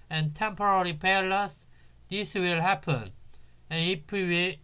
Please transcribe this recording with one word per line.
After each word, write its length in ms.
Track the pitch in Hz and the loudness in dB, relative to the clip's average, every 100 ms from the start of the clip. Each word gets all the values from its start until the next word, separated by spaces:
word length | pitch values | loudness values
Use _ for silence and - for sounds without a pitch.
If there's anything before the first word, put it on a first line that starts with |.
| - | -6
and 240 | 156 156 | -2 -2
temporary 600 | 147 214 190 208 190 180 | -2 -4 0 4 4 2
failures. 720 | 156 185 190 185 196 202 - - - - - - | 0 2 2 2 0 -2 -6 -20 -20 -20 -20 -8
This 240 | 196 208 | -6 -4
will 280 | 202 180 170 | 0 0 2
happen. 500 | 180 196 - 127 104 - - - - - - | 2 0 0 -2 -4 -14 -18 -20 -20 -20 -6
And 180 | 165 170 | -2 0
if 240 | 185 - | -2 -4
we, 480 | 202 180 175 180 - | -2 0 2 0 -2